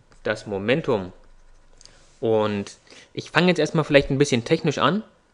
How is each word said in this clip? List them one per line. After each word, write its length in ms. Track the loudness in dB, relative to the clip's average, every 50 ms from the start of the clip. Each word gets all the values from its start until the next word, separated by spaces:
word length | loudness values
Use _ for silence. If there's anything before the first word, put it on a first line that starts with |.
| _ _ -18 -10 -6
Das 240 | -6 -6 -6 -6
Momentum. 640 | -8 -8 -6 -2 -2 -2 -2 0 -2 -2 -2 -2 -6 -12 -18 -20 -20 -20 -20 -20 -20 -20 -20 _ _ -20 -20 -20 -20 -20 -20 -20 -20 _ -4
Und 560 | 0 2 2 2 2 0 -2 -4 -6 -8 -12 _ _ -20 -20 -20 -20 _ -12
ich 180 | -12 -6 0
fange 180 | 2 2 4 4
jetzt 100 | 2 2
erstmal 240 | 0 0 0 -2 0
vielleicht 260 | 4 4 2 4 2
ein 80 | 0
bisschen 280 | 0 2 2 0 -2 0
technisch 320 | 0 -2 0 0 -2 -2
an 260 | 0 0 0 0 0 -4 -8 _ _ _ _